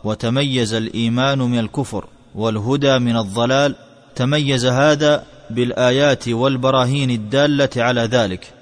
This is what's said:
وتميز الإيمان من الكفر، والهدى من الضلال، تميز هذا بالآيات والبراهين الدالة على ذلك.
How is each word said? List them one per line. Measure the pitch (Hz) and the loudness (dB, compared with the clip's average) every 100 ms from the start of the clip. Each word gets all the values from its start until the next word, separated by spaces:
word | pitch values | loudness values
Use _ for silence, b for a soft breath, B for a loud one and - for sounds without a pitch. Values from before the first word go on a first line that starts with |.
وتميز | 107 107 117 131 143 127 110 | -6 -4 -2 0 0 0 0
الإيمان | 113 113 110 117 120 135 139 | -2 -4 -2 -2 0 0 0
من | 123 120 | 0 -2
الكفر، | 110 - 131 104 - - _ | -2 -6 -6 -8 -10 -20 _
والهدى | - 113 107 110 139 139 131 | -4 -4 -2 -2 0 2 2
من | 120 117 | 2 0
الضلال، | 101 104 120 135 143 - - - - | -2 -2 0 2 0 -2 -16 -20 -14
تميز | - 127 151 139 131 | -4 0 0 0 0
هذا | 127 123 151 147 151 147 - - - | 0 2 2 4 2 2 -2 -20 -8
بالآيات | 113 123 - 127 131 143 135 120 | -2 -2 2 2 4 2 0 -2
والبراهين | 117 131 131 135 131 127 143 131 | 0 0 0 0 2 0 0 -2
الدالة | 117 107 131 147 143 131 127 | -2 -2 0 2 2 0 0
على | 120 123 | 0 0
ذلك. | 113 123 104 90 - - | 0 2 0 -4 -12 -20